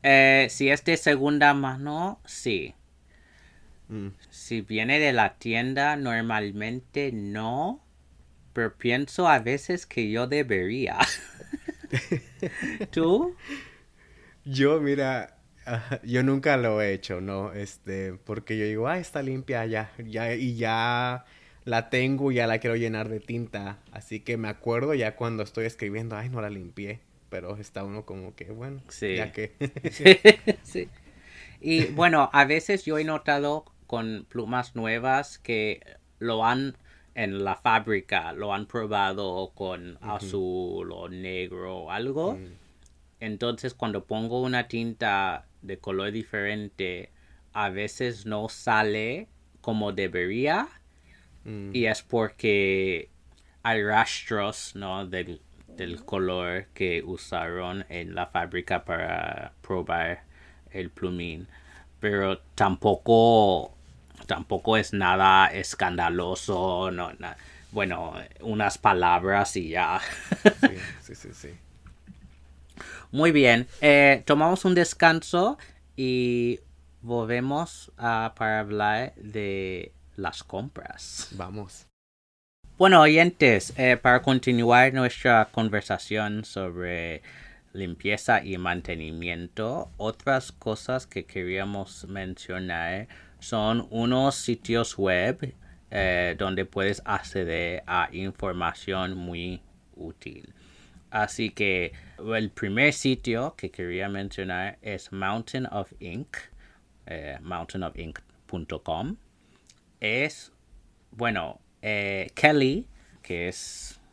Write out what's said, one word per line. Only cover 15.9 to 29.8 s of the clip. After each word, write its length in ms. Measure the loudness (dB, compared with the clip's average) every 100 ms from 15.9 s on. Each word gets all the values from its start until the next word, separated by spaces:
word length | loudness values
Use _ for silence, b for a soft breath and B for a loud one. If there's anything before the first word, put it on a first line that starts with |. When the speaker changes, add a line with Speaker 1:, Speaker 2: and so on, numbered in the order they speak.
| -8
Speaker 2:
yo 200 | -2 2
nunca 340 | 4 2 4 4
lo 240 | 4 2
he 120 | 2
hecho, 280 | -2 -4 -6
¿no? 320 | -4 -6 -6
Este, 600 | -8 -12 -12 -10 -8 -8
porque 440 | -10 -10 -10 -6 -4
yo 80 | -2
digo, 220 | -2 -2
"Ah, 100 | -4
está 240 | -6 -6
limpia, 440 | -6 -6 -4 -4 -2
ya, 260 | -4 -6 -12
ya", 340 | -10 -6 -4
y 220 | -2 -4 -2
ya 720 | -2 0 0 0 -2 -4 b b b b -2
la 240 | -2 0
tengo, 420 | 0 2 0 0
ya 160 | 2 2
la 100 | 0
quiero 160 | 0 -2
llenar 340 | -2 -4 -6
de 100 | -8
tinta. 580 | -8 -8 -8 -8 -10 -12 -16
Así 280 | -18 -12 -12
que 160 | -6 -6
me 100 | -6
acuerdo 460 | -6 -2 -2 0 0
ya 200 | -2 -2
cuando 280 | -6 -4
estoy 220 | -6 -6 -6
escribiendo, 500 | -6 -8 -8 -8 -8
"Ay, 120 | -8
no 120 | -6
la 80 | -8
limpié", 520 | -10 -12 -12 -12 -12 _ _ _
pero 280 | -12 -10 -12
está 260 | -12 -12
uno 220 | -10 -12 -12
como 300 | -14 -14 -16
que, 100 | -16
bueno, 360 | -14 -14 -14 -18
Speaker 1:
Sí. 260 | -8 -4 -4
Speaker 2:
ya 140 | -4
que. 220 | -8 -10 -6
Speaker 1:
<laughs> 320 | -8 -6